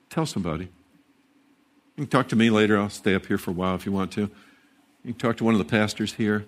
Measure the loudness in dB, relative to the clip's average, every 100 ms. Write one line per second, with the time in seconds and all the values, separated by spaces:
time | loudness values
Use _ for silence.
0 | -10 -4 -4 -2 -4 -4 -6 _ _ _
1 | _ _ _ _ _ _ _ _ _ -10
2 | 0 0 2 4 4 6 4 4 0 -4
3 | 0 0 0 -4 -4 -4 -2 -2 -2 -4
4 | -4 -4 -6 -8 -20 _ _ _ _ _
5 | -14 -4 -4 0 2 2 2 2 2 -2
6 | -6 -2 -2 -2